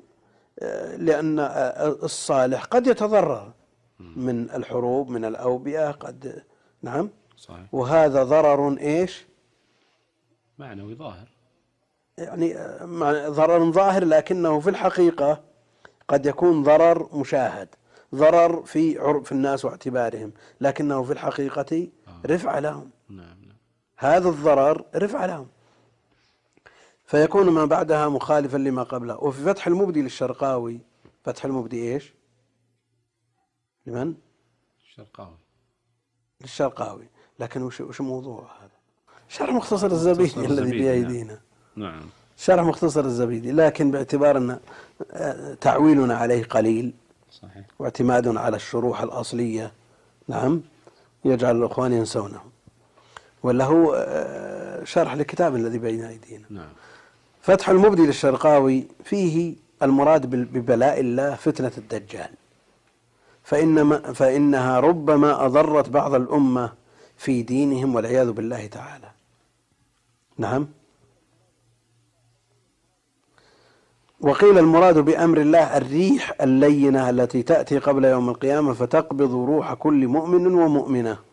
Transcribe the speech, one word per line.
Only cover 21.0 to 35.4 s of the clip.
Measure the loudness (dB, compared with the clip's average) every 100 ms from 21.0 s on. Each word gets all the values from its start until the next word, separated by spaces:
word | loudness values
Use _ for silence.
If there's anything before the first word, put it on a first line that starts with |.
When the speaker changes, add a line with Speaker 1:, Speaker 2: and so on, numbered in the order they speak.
Speaker 1:
في | -4
الحقيقة | -6 -8 -6 -6 -8 -6 -6 -8 _ -20
Speaker 2:
آه. | -10 -4
Speaker 1:
رفع | -4 -4 -4
لهم. | -6 -8 -14 _ -20
Speaker 2:
نعم، | -20 -20
نعم. | -20 -20 _ _ _ _ -6
Speaker 1:
هذا | 0 2 2
الضرر | 0 2 4 2 0 -4 -6
رفع | -6 -4 -8
لهم. | -8 -16 _ _ _ _ _ _ _ _ _ _ _ _ _ _ _ _
فيكون | 2 2 4 4
ما | 4 2
بعدها | 0 0 0 0
مخالفا | -2 0 0 0 -2
لما | -2 -4
قبله. | -6 -8 -8 -6
وفي | -6 -4
فتح | -4 -2 -2
المبدي | 0 0 -2
للشرقاوي، | -4 -6 -8 -4 -4 -4 -6 -12 -18 _ _ _
فتح | -12 -8 -6
المبدي | -6 -6 -8 -6
إيش؟ | -8 -10 _ _ _ _ _ _ _ _ _ _ _ _ _ _ _ _ _ -14
لمن؟ | -10 -8 -10 _ _ _ _ _ _ _
Speaker 2:
الشرقاوي. | -20 -20 -20 -20 -20